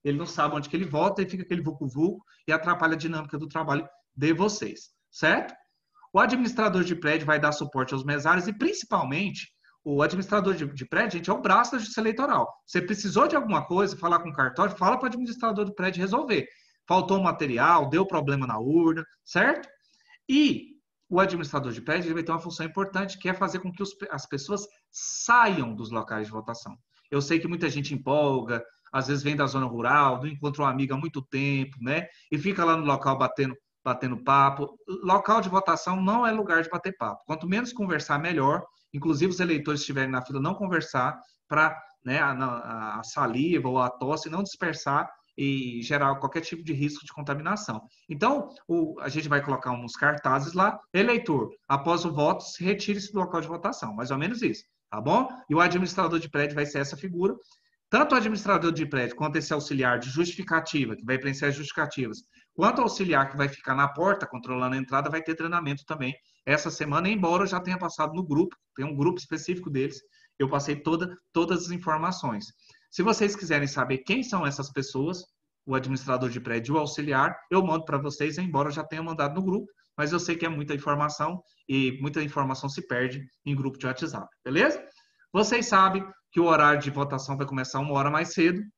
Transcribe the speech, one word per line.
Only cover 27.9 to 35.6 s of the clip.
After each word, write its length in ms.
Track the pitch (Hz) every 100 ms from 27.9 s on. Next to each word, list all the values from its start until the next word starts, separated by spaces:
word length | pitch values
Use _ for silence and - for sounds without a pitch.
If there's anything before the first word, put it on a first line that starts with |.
empolga, 680 | 139 135 147 143 131 117 117 - _ _
às 160 | 135 131
vezes 140 | 143
vem 140 | 143 147
da 100 | 135
zona 200 | 135 127
rural, 540 | 117 117 143 139 123
não 60 | 151
encontrou 400 | 143 147 143 139
um 40 |
amigo 240 | 131 135
há 20 | 135
muito 260 | 165 143
tempo, 540 | 131 135 139 139 135 120
né? 260 | 117 156 165 - _
E 80 | 151
fica 260 | 180 196
lá 120 | 170 160
no 80 |
local 320 | 147 135 139 131
batendo, 380 | 127 - 135 123 _ _
batendo 380 | 131 123 127 117
papo. 520 | - 139 139 139 143 - - 185
Local 360 | 180 196 202 226
de 80 | 185
votação 520 | 190